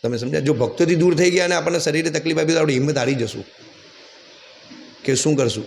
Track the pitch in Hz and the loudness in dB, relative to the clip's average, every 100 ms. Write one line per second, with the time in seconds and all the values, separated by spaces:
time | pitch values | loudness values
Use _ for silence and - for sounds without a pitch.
0 | 117 120 123 151 139 151 117 - 170 175 | -4 -4 -2 -2 0 0 0 0 2 4
1 | 175 165 180 180 175 175 160 170 151 151 | 4 4 2 2 0 0 0 -2 0 -2
2 | 165 151 151 160 156 165 156 127 143 143 | -2 -2 -2 0 2 2 2 2 0 0
3 | 123 135 110 - 98 - - - - - | 0 0 -2 -6 -14 -18 -20 -20 -20 -20
4 | - - - - - - - - - - | -20 -20 -20 -20 -20 -20 -20 -20 -20 -10
5 | - 131 156 147 120 107 | -2 0 2 2 0 -2